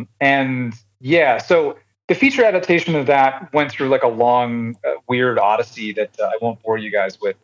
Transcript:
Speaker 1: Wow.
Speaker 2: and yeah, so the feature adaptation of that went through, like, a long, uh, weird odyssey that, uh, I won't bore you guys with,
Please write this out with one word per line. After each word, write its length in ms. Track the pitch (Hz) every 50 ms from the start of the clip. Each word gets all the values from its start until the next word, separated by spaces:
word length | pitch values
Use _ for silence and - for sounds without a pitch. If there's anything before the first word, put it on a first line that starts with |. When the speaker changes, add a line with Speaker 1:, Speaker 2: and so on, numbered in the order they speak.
Speaker 1:
Wow. 60 | 117 - _ -
Speaker 2:
and 540 | 143 139 139 139 135 131 127 127 123 117 110 - _ _ _ _
yeah, 380 | 127 131 165 170 151 135 117 110
so 400 | - - 180 165 151 139 - - _ _ _ _ _ -
the 80 | 180
feature 280 | - 269 277 - 247 233
adaptation 520 | 220 185 180 175 - 175 170 - 170 160
of 100 | 147 135
that 480 | 139 143 139 135 135 135 - 185 - -
went 180 | 151 147 139
through, 180 | - - 139 131
like, 120 | 135 131
a 60 | 127 120
long, 680 | 113 113 120 120 123 123 120 120 120 117 117 117 120 - -
uh, 100 | 135 139 - - -
weird 300 | 127 123 127 127 117 110
odyssey 560 | 98 101 107 110 117 - - 120 107 107 98
that, 160 | 107 104 - _ -
uh, 40 | 104
I 140 | 95 107 113
won't 180 | 117 117 110 - -
bore 160 | 110 110 113
you 100 | 107 107
guys 300 | 101 104 95 95 - -
with, 140 | 104 98 92 _